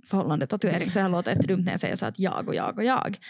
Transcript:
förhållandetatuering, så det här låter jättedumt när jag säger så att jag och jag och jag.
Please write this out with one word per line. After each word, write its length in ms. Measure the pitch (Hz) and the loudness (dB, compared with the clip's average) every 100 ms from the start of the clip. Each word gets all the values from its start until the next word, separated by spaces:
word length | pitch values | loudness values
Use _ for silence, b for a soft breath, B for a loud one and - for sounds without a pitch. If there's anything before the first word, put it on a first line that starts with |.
| - | -2
förhållandetatuering, 800 | 190 90 151 131 208 185 170 185 | 0 2 0 0 0 0 0 0
så 100 | 196 | 2
det 40 | |
här 60 | 190 | 2
låter 220 | 175 - - | 2 2 2
jättedumt 300 | 185 185 180 | 2 2 0
när 60 | |
jag 60 | 185 | 0
säger 160 | 90 - | -2 -2
så 100 | 110 | -4
att 140 | 190 | -2
jag 280 | 190 - - | -2 -2 -2
och 80 | 85 | -2
jag 220 | - - | -2 0
och 60 | |
jag. 340 | 233 262 - 202 | 0 0 -2 -6